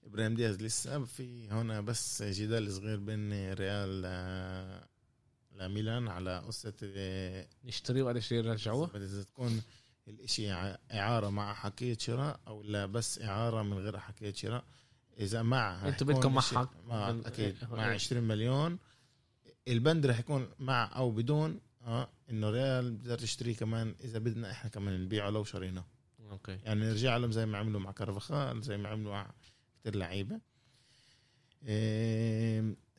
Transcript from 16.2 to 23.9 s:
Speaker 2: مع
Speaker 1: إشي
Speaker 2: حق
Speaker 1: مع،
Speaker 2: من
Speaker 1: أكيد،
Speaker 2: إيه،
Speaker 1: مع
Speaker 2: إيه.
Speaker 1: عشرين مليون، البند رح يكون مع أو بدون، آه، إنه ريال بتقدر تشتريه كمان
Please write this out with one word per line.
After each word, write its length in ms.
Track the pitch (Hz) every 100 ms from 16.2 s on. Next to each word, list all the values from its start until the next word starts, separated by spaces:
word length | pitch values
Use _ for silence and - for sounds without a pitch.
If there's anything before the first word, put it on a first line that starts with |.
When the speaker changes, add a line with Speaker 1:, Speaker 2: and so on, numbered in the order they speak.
| 131
Speaker 2:
مع 60 | 131
Speaker 1:
إشي 160 | - 120
Speaker 2:
حق 300 | 131 - 117
Speaker 1:
مع، 240 | 113 101
Speaker 2:
من 140 | 113 107
Speaker 1:
أكيد، 300 | - 104 95
Speaker 2:
إيه، 60 | 117
Speaker 1:
مع 160 | 110 107
Speaker 2:
إيه. 60 |
Speaker 1:
عشرين 300 | 101 - 120
مليون، 540 | 113 107 113 135 160 180 - - _ _ _ _ - - -
البند 380 | 120 131 165 139
رح 140 | 117
يكون 300 | 120 143 123 -
مع 360 | 131 127 110 -
أو 160 | 127
بدون، 480 | 110 117 151 156 175 - _
آه، 280 | 117 117 127 - -
إنه 200 | 110 107
ريال 420 | 113 135 127 123
بتقدر 260 | 110 120 120
تشتريه 380 | 113 - 113 110
كمان 400 | 110 113 113